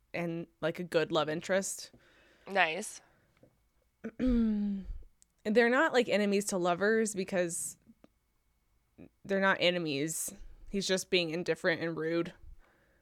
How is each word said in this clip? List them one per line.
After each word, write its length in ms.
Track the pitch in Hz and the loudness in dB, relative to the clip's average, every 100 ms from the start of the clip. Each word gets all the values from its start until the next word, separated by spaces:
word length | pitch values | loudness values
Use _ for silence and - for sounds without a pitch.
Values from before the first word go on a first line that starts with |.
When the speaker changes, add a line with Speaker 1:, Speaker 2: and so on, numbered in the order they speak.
| _ | _
Speaker 1:
and, 340 | - 170 165 170 - | -6 -4 -6 -8 -6
like, 180 | 160 170 | -4 -4
a 40 | |
good 280 | 180 170 156 | -2 0 2
love 160 | 160 151 | 0 0
interest. 640 | 156 - 190 190 - - - _ _ _ _ - | -2 0 -2 -2 -8 -12 -18 _ _ _ _ -4
Speaker 2:
Nice. 520 | 196 170 170 220 - _ _ _ _ - _ _ _ _ _ 220 - | 0 2 0 -8 -12 _ _ _ _ -20 _ _ _ _ _ -14 -2
Speaker 1:
<clears throat> 0 | |
They're 1500 | 254 240 226 208 208 196 185 - - _ _ _ 208 220 240 | 2 4 2 2 -2 -4 -6 -10 -12 _ _ _ 0 4 6
not, 240 | 254 320 | 6 4
like, 160 | 247 247 | 4 2
enemies 360 | 196 202 202 202 | 2 2 2 0
to 120 | 196 | 0
lovers 560 | 175 175 202 220 220 185 | 2 2 4 2 2 -2
because 640 | 190 190 175 170 - - _ - - _ _ _ _ _ _ _ _ - 85 _ - | -2 0 0 -2 -8 -10 _ -20 -20 _ _ _ _ _ _ _ _ -20 -20 _ -4
they're 140 | 196 | 0
not 160 | 196 185 | 2 4
enemies. 720 | 170 180 160 139 156 160 - - - - - | 2 2 -2 -2 -2 -4 -8 -10 -16 -18 -8
He's 180 | 202 185 | -4 0
just 220 | 185 - | -2 0
being 200 | 180 170 | 0 0
indifferent 520 | 165 170 160 185 170 | -2 -2 0 0 0
and 140 | 165 160 | -2 -4
rude. 360 | 160 170 170 - - - - _ _ _ | -2 0 -2 -6 -18 -20 -20 _ _ _